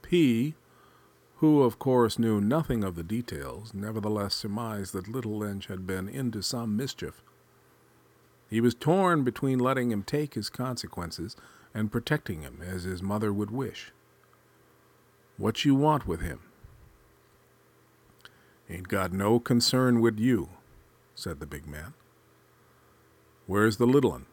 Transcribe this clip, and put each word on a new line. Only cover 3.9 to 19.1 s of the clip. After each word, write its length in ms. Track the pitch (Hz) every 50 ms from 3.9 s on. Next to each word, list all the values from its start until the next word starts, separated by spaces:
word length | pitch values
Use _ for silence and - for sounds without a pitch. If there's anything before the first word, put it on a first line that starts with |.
| 110 110 104 107 107 104 101 98 -
surmised 580 | - - 110 101 110 120 113 107 104 98 92 -
that 140 | 98 90 101
little 320 | 113 131 120 110 107 107
Lynch 260 | 107 104 101 98 98
had 220 | - 101 92 92 90
been 200 | 95 92 92 101
into 360 | - 135 135 120 110 107 92
some 340 | - - 120 117 113 104 104
mischief. 460 | 139 131 - - - 78 - - _ - _ _ _ _ _ _ _ _ _ _ _ _ _ _ _ _ _ _ _ _ _ _ _ _
He 140 | 110 113
was 140 | 113 120 117
torn 480 | - - 151 165 190 196 180 175 156 135
between 340 | 123 117 - - 135 131 127
letting 340 | 123 127 135 131 123 123
him 120 | 113 104 98
take 320 | - - 147 151 143 -
his 160 | 117 101 -
consequences 840 | - - 123 131 127 - - - - - - - - - 85 104 - - - - - - - _ _
and 180 | 113 110 104
protecting 520 | - 120 117 - 151 147 - - 98 80 76
him 180 | 67 - -
as 220 | 87 90 92 92 87
his 180 | 92 92 87
mother 320 | 92 98 104 107 110 107 101
would 160 | 101 104 104
wish. 420 | 110 127 135 110 - - - - _ _ _ _ _ _ _ _ _ _ _ _ _ _ _ _ _ _ _ _ _ _ _ _ _ _ _ _ _ -
"What 280 | - 107 110 - -
you 80 | 147 139
want 320 | 135 143 151 151 143 -
with 160 | 101 85 80
him?" 200 | - 85 71 - - - _ _ - - - - - - _ _ _ _ _ _ _ _ _ _ _ _ _ _ _ _ _ _ _ _ _ _ _ _ _ _ _ - _ _ _ _ _ _ _ _
"Ain't 180 | 92 87 92 92
got 240 | 104 98 95 92